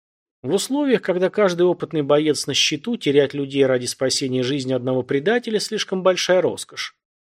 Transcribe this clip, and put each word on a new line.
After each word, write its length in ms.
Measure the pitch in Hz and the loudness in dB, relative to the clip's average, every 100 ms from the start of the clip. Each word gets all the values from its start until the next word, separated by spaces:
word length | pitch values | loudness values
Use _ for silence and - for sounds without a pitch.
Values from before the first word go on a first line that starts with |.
| _ _ _ _ | _ _ _ _
В 120 | 127 | -2
условиях, 480 | 196 - 277 285 233 | -2 -2 -2 2 0
когда 280 | - 180 185 | 0 0 0
каждый 320 | 208 202 170 | 2 0 2
опытный 400 | 180 170 151 160 | 2 0 -4 -4
боец 420 | 139 147 156 139 - | 2 2 2 -2 -2
на 80 | |
счету, 440 | 135 - 151 240 233 | 0 0 -2 -6 -4
терять 360 | 147 139 135 | 2 4 2
людей 320 | 143 139 139 135 | 0 -4 2 2
ради 200 | 127 123 | 2 -2
спасения 580 | - 131 - 135 127 | -4 -2 -2 -2 -2
жизни 300 | 123 143 127 | -2 -2 -2
одного 280 | 127 127 127 | -2 -2 -2
предателя – 580 | 123 139 151 240 233 208 | 0 0 0 -2 -2 -4
слишком 440 | - 208 - 190 | -4 -6 -4 0
большая 380 | 180 180 - 185 | 2 2 2 2
роскошь. 540 | 156 95 - - - _ _ _ | 2 -2 -12 -12 -12 _ _ _